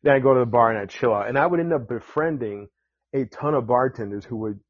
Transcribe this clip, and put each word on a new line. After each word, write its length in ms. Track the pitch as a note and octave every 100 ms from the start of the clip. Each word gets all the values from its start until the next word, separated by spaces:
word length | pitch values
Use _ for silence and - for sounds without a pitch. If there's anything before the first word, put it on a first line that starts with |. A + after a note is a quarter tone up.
Then 100 | D3
I'd 100 | C#3
go 100 | C3
to 60 | B2+
the 60 | A#2+
bar 240 | A#2+ A2+
and 100 | A2
I'd 100 | G2
chill 240 | - B2
out. 140 | G#2 G2+
And 100 | C3+
I 80 | D#3+
would 140 | F3
end 140 | E3+
up 140 | D#3 A2
befriending 800 | A#2+ - - D#3+ D3 A2+ G2+ G2+ _ _ _ _
a 120 | C3+ B2
ton 280 | - D3
of 140 | D3 A2+
bartenders 580 | B2 C3 B2+ G#2 G2+ -
who 120 | A2+
would 220 | A2 G#2 _